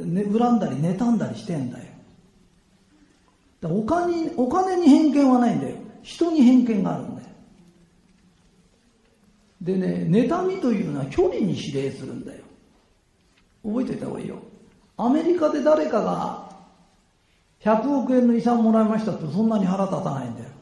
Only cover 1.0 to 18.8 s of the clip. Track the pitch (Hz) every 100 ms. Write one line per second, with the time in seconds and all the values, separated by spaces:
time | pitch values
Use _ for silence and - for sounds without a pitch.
1 | 240 220 135 117 - 160 127 - - -
2 | - _ _ _ _ _ _ _ _ _
3 | _ _ _ _ _ _ 170 185 220 339
4 | 349 339 311 - 254 339 381 359 339 311
5 | 311 285 269 247 240 156 135 - - -
6 | - - 339 320 247 254 226 208 175 160
7 | - - - - - _ _ _ _ _
8 | _ _ _ _ _ _ _ _ _ _
9 | _ _ _ _ _ - 175 190 185 175
10 | 170 190 254 339 370 370 254 202 170 143
11 | 135 - 370 466 190 131 - 135 135 -
12 | 131 - - - - _ _ _ _ _
13 | _ _ _ _ _ _ 208 233 - -
14 | - - - - - - - _ _ -
15 | 226 302 330 349 302 294 302 311 285 226
16 | 180 175 - - - - - _ _ _
17 | _ _ _ _ _ _ 214 220 254 277
18 | 226 254 240 233 233 233 226 220